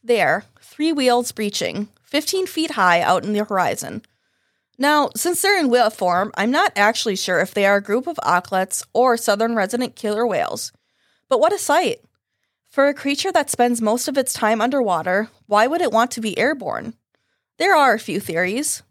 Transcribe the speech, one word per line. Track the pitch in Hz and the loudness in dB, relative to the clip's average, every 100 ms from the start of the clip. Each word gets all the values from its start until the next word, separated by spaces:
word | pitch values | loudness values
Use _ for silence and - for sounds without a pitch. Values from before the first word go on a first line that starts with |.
There, | 226 233 156 170 - _ | 0 2 2 0 -2 _
three | - - 311 | -20 -4 -2
wheels | 302 254 240 240 | 2 2 2 0
breaching, | - 214 202 - - 208 _ | -6 -6 -4 -6 -6 -10 _
fifteen | _ 285 302 381 370 | _ -4 -2 -4 -4
feet | - 311 | -4 -4
high | 277 185 170 | 0 2 4
out | 170 185 | 2 0
in | 196 | 0
the | 208 | -4
horizon. | 208 196 165 101 - 208 _ _ _ _ _ _ _ _ | -2 -2 -2 -2 -8 -12 _ _ _ _ _ _ _ _
Now, | 277 302 277 | 0 2 0
since | - 349 349 | -2 -4 0
they're | 381 403 | 2 2
in | 285 | 2
whale | 247 220 | 4 2
form, | 220 185 175 208 | 0 0 0 -2
I'm | - 208 | -2 0
not | 285 392 | 2 0
actually | - 214 - - 190 | 2 2 2 -4 -4
sure | - 175 | -2 0
if | 190 | 0
they | - 196 | 0 2
are | 202 | 2
a | |
group | 202 214 285 | 0 -2 -2
of | 320 | -4
auklets | - 175 180 190 190 - - | 0 0 0 -4 -2 -6 -4
or | 220 254 233 | 2 2 2
southern | - 202 226 | 0 0 0
resident | 233 214 240 247 | 0 -2 -2 -6
killer | - 214 208 240 | -6 -4 -2 0
whales. | 180 87 226 - _ _ _ _ _ _ | 0 -2 -6 -10 _ _ _ _ _ _
But | 247 | 2
what | 311 | 2
a | 403 | 2
sight! | - 294 320 - _ _ _ _ _ _ _ | 0 2 2 -4 _ _ _ _ _ _ _
For | - 277 | 0 0
a | |
creature | 277 277 294 392 | 0 -4 -2 0
that | 349 277 | 0 0
spends | - 240 233 | 0 0 2
most | 220 233 - | 0 0 0
of | 269 | -2
its | 262 | -2
time | - 214 226 | 0 0 0
underwater, | 233 277 226 170 165 190 220 _ | 0 0 0 0 0 -2 -2 _
why | _ 208 233 | _ 2 4
would | 330 | 2
it | 339 | 0
want | 220 240 | 2 0
to | - | -2
be | 220 - | -6 0
airborne? | 247 302 - 55 - - _ _ _ _ _ _ | 0 -2 -6 -8 -10 -16 _ _ _ _ _ _
There | 349 339 | 2 4
are | 277 | 4
a | 220 | 2
few | - 202 | -2 -6
theories. | - 165 180 220 302 - _ | -4 -2 -2 -2 -4 -8 _